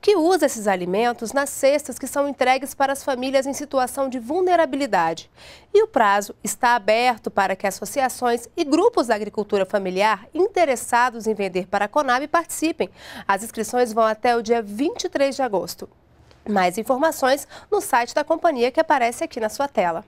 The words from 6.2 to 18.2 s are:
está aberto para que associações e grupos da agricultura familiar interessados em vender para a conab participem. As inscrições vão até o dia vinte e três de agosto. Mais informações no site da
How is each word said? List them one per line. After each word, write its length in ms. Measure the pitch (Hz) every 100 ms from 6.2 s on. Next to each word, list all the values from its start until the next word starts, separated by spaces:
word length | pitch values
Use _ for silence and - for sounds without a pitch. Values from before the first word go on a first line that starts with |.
| 202 -
está 320 | 208 - 247
aberto 560 | 240 202 220 247 226 -
para 240 | - 190
que 120 | 190 196
associações 840 | 190 196 - 262 - 247 240 - -
e 80 |
grupos 420 | 311 311 440 415 240
da 80 |
agricultura 500 | 214 208 214 202 202
familiar 600 | 190 208 190 185 208 202 -
interessados 920 | 311 392 - 320 240 - 240 247 233 214
em 40 |
vender 360 | 208 196 180 185
para 160 | 202
a 40 | 202
conab 380 | 294 277 247 294
participem. 640 | 339 320 - 311 330 190 - - 240 -
As 160 | 196
inscrições 480 | 226 - 214 247 247
vão 120 | 220
até 320 | 220 220 247 233
o 60 |
dia 180 | 220 233
vinte 440 | 208 208 294 480
e 40 | 359
três 260 | 294 277
de 60 | 254
agosto. 480 | 254 196 170 - 190 _ _ _ _ - -
Mais 300 | 202 180 180
informações 720 | 214 254 320 311 254 285 - - -
no 100 | 415
site 340 | - 254 233
da 80 | -